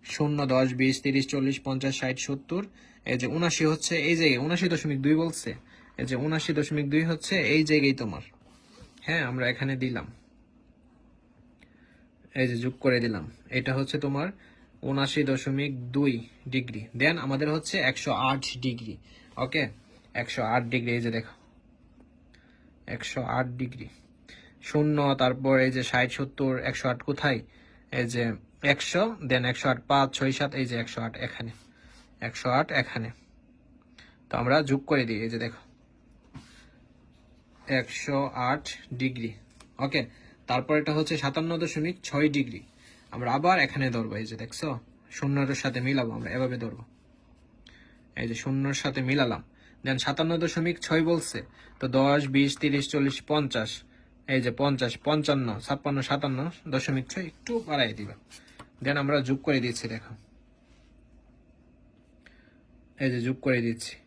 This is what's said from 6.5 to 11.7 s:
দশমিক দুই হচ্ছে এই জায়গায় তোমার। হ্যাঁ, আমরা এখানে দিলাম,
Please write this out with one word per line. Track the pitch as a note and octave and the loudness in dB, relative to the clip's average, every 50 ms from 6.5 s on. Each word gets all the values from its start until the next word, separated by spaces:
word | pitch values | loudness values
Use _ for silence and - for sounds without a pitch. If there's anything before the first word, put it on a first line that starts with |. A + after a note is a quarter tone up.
| D#3+ C#3+ | 2 2
দশমিক | D3 - D#3 D3 D3 C#3 C#3+ | 2 2 0 0 0 4 4
দুই | D#3 D#3+ E3 | 4 4 4
হচ্ছে | E3 D#3 - - G3 F#3+ D3+ A2 C#3+ | 0 -2 -2 -2 0 0 2 4 4
এই | D#3+ D#3 D#3 | 4 4 6
জায়গায় | D#3 D3+ C#3 C#3 C3+ C3 B2 | 4 6 6 4 2 2 -2
তোমার। | G#2+ F#2+ - - - - - _ - - - _ - - - - - - - - | -6 -6 -8 -12 -14 -20 -20 _ -20 -20 -20 _ -20 -20 -20 -20 -20 -20 -14 -4
হ্যাঁ, | - D#3+ E3+ D3 B2 | -2 0 0 0 0
আমরা | B2 B2+ B2+ B2 B2+ | -2 0 0 0 0
এখানে | - C3+ C3+ C3+ B2+ C3 | 0 -2 -2 -2 0 0
দিলাম, | C3 B2 G2+ G2 A2 - - _ _ _ _ - _ _ _ _ _ - _ _ _ _ _ - - _ _ _ _ _ _ - - _ _ - _ | -2 -2 -2 -6 -8 -16 -20 _ _ _ _ -20 _ _ _ _ _ -20 _ _ _ _ _ -20 -20 _ _ _ _ _ _ -20 -20 _ _ -20 _